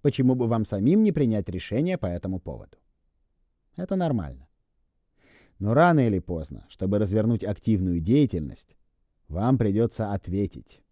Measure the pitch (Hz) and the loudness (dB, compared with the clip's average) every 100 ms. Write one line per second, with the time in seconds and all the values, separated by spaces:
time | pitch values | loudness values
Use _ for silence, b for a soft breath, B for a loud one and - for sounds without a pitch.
0 | 143 - 127 127 117 113 104 101 110 202 | 0 2 2 2 0 0 -2 0 2 4
1 | 214 156 127 107 90 90 - 110 175 180 | 2 2 0 0 -4 -8 -4 -4 -2 -4
2 | 92 87 92 92 - 58 50 _ _ _ | -4 -6 -6 -8 -8 -14 -16 _ _ _
3 | _ _ _ _ _ _ _ - 185 190 | _ _ _ _ _ _ _ -12 -4 -2
4 | 170 120 76 65 - _ _ _ _ _ | 0 0 -4 -12 -20 _ _ _ _ _
5 | _ b b b b _ 101 120 175 156 | _ b b b b _ 0 4 6 6
6 | 120 95 - 82 76 62 - - 95 101 | 4 0 -2 -8 -8 -14 -18 -6 -2 0
7 | 101 104 110 117 95 101 - 107 92 87 | 2 2 2 0 -2 -4 0 0 2 0
8 | 82 135 135 90 73 - - _ _ _ | 2 2 2 0 -6 -12 -20 _ _ _
9 | _ _ _ 82 117 127 107 101 117 - | _ _ _ -2 0 2 2 2 0 -2
10 | 104 101 - 95 98 - - - _ | -6 -6 -4 -4 -4 -6 -20 -20 _